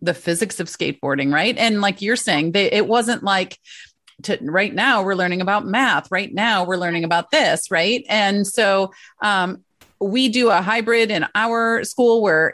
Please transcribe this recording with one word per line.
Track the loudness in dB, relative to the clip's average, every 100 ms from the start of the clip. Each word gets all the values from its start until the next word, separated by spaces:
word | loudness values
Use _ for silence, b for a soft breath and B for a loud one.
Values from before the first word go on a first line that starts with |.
the | -4
physics | -4 -2 -2 -2 -6
of | -8
skateboarding, | -6 -6 -4 -2 -2 0
right? | 2 0 0
And | 0 0
like | -2 -2
you're | -4 -2
saying, | 0 -2 0
they, | 0 0
it | 0 2
wasn't | 0 0 -2
like, | -2 -2 -2 -10 B B B B _ -14
to, | -8 -6
right | -2 -2 0
now | 0 0 2
we're | 0
learning | 0 0 -2
about | -2 -2
math, | 0 0 0 0 -2
right | -4 -4
now | -2 0 0
we're | 0 -2
learning | -2 -2
about | 0 0 2
this, | 2 2 0 -2
right? | 0 0 -2 -2
And | 0 2 0
so, | 0 2 2 2 0 B B B
um, | -2 0 -2 -6 _ _ -18 -6
we | -2 0 0
do | 2 4
a | 2
hybrid | 2 -2 0 2 2
in | 0 -2 -2
our | 0 0 0 -2
school | -2 2 4 4
where | 4 4 2